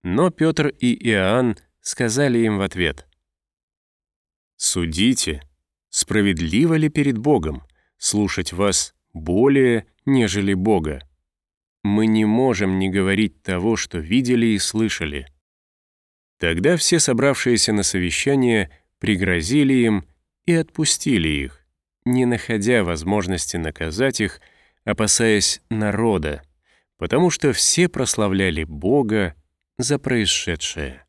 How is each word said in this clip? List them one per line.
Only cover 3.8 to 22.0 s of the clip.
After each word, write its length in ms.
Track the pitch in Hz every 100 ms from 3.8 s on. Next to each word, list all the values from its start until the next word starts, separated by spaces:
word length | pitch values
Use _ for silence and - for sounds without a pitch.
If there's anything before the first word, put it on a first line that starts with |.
| _ _ _ _ _ _ _ _
"Судите, 880 | - 92 82 80 113 123 - 73 - _ _ _ _
справедливо 840 | - - 104 101 82 82 98 165
ли 140 | 165 156
перед 300 | 156 139 113
Богом 440 | 135 135 78 76 - _ _ _
слушать 560 | - 101 101 - 87
вас 420 | 85 101 90 - _ _
более, 760 | 82 78 92 135 139 127 117 - _
нежели 500 | - 135 110 98 98
Бога? 480 | 95 101 101 76 69 - _ _ _ _ _ _ _
Мы 240 | 101 104 110
не 180 | 110
можем 540 | 107 113 131 95 95 95
не 120 | 95
говорить 520 | 98 95 98 104 _
того, 340 | - 90 101 110
что 220 | - 85
видели 480 | 78 120 123 123 113
и 120 | 104
слышали". 680 | - 107 110 - 80 71 65 _ _ _ _ _ _ _ _ _ _ _
Тогда 380 | 85 82 123 170
все 220 | - 170
собравшиеся 720 | - 117 139 135 127 117 -
на 100 | 104
совещание 880 | 95 95 90 - 135 139 123 113 90 _ _ _
пригрозили 760 | 104 98 92 87 80 143 139
им 300 | 131 117 104 - _ _ _ -
и 60 |
отпустили 760 | 165 - - 151 - - 113 78
их, 380 | 73 67 - _ _ _ _